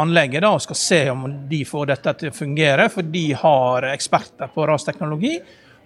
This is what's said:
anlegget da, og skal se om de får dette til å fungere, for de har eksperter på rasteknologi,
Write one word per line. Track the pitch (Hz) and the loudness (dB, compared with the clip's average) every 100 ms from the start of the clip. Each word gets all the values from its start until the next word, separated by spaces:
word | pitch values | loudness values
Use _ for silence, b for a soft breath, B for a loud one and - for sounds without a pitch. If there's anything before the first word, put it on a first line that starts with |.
| 156 | 4
anlegget | 170 139 139 | 4 2 2
da, | 208 | 2
og | 170 | 2
skal | - 151 | -2 -4
se | - 175 139 | 2 2 2
om | 131 135 143 139 | -2 -6 -8 -6
de | 151 | -6
får | 131 151 143 | -4 -4 -2
dette | 135 160 143 | -2 -2 -4
til | 156 | -6
å | |
fungere, | - 147 147 151 135 220 | -6 -6 0 2 4 2
for | - | 0
de | 165 170 156 | -4 -4 -2
har | 127 160 139 127 127 | 2 4 4 4 0
eksperter | 131 139 - 160 - _ 131 | -2 -4 0 0 -2 _ -8
på | - 151 | -2 0
rasteknologi, | 151 - - 151 151 233 339 B B B B | 0 -2 -6 -6 -4 -4 -4 B B B B